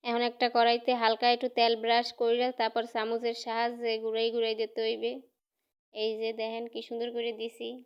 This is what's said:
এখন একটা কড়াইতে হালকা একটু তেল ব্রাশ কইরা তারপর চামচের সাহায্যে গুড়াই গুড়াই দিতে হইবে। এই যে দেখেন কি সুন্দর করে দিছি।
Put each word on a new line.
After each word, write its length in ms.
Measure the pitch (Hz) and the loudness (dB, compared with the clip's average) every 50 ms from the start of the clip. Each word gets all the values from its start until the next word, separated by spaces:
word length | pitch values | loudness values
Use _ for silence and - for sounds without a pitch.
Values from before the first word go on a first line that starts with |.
| - | -4
এখন 180 | 247 233 240 240 240 | -2 -2 0 0 -2
একটা 180 | 240 - 254 240 240 | 0 0 -2 2 4
কড়াইতে 360 | 240 233 233 240 240 240 262 247 240 | 4 4 6 4 2 2 0 0 2
হালকা 260 | 226 220 226 220 - 240 240 | 2 2 2 4 4 2 4
একটু 120 | 240 254 254 247 | 4 0 -2 2
তেল 160 | - 233 226 233 220 220 | 4 4 4 4 2 2
ব্রাশ 240 | 226 233 233 240 240 - - | 2 2 2 2 0 -4 -2
কইরা 280 | 240 233 233 240 247 254 247 247 | 2 2 4 4 2 0 0 0
তারপর 240 | 233 220 220 233 226 233 - | -2 0 0 -2 -4 -2 -4
চামচের 440 | 233 220 226 233 233 240 233 233 233 - | -4 -2 -2 -2 -2 -2 -2 -4 -4 -6
সাহায্যে 500 | 240 220 226 233 240 240 240 240 233 226 220 220 | -4 -2 0 0 -2 -2 -2 -2 -2 -2 0 -2
গুড়াই 260 | 220 220 220 226 233 226 | -2 0 0 0 0 0
গুড়াই 200 | 240 226 226 220 214 | 0 0 0 0 -2
দিতে 180 | 226 214 - 233 226 | -4 -4 -2 -2 -2
হইবে। 260 | 220 233 220 220 233 247 269 262 _ _ _ _ _ _ _ _ _ _ _ _ _ _ | -2 -2 -2 -4 -4 -4 -6 -12 _ _ _ _ _ _ _ _ _ _ _ _ _ _
এই 180 | 214 214 226 220 214 | -4 -2 -2 -2 -2
যে 100 | 226 220 226 220 | -4 -4 -4 -4
দেখেন 220 | 220 226 226 226 233 233 233 | -6 -6 -6 -8 -8 -8 -10
কি 60 | 226 226 | -12 -10
সুন্দর 220 | - 240 233 233 240 233 | -8 -6 -6 -6 -4 -4
করে 160 | 240 233 233 226 214 | -4 -4 -4 -6 -6
দিছি। 280 | 226 233 - - 233 226 247 254 240 | -8 -10 -8 -10 -10 -10 -10 -12 -16